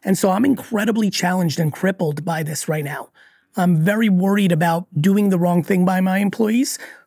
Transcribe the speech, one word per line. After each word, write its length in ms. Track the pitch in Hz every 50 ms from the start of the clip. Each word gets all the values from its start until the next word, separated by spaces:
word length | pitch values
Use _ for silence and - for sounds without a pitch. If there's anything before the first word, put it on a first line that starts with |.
And 140 | - 185 190
so 140 | - - 190
I'm 160 | 185 208 262
incredibly 640 | 277 247 - - - 233 202 214 226 208 226 214 190
challenged 500 | - - 180 180 185 185 175 160 131 170
and 120 | 165 151
crippled 520 | - - 190 190 190 - 175 151 147 151 156
by 180 | 175 165 160
this 260 | 156 151 151 - - -
right 160 | 151 156 143
now. 260 | 143 151 135 - - _ _ - _ _ _ _ _ -
I'm 200 | 196 180 180 170
very 320 | 156 160 202 208 220 226 208
worried 420 | 185 180 190 196 202 208 196 175
about 360 | 170 156 175 170 165 175 185 - - 147
doing 300 | 156 196 196 208 208 196
the 100 | 190 170
wrong 240 | 175 175 175 175
thing 220 | - - 196 180 180
by 160 | 190 185 185
my 180 | 185 185 185 196
employees, 600 | 208 196 - - 220 208 226 247 285 - - - - - - - _